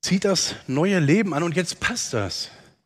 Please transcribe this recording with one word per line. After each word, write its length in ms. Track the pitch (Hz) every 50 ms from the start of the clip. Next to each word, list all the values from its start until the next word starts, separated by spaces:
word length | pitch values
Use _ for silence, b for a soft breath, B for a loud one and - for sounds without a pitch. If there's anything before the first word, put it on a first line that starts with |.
| -
zieht 220 | - 180 196 -
das 300 | 202 190 165 - - - - -
neue 320 | - 127 139 160 196 202 185
Leben 360 | 156 139 156 208 226 202 151
an 80 | 143 170
und 140 | 175 156
jetzt 240 | 180 180 170 - -
passt 340 | - - 240 240 - - -
das. 360 | 113 101 98 - - - - - - - - _ _ _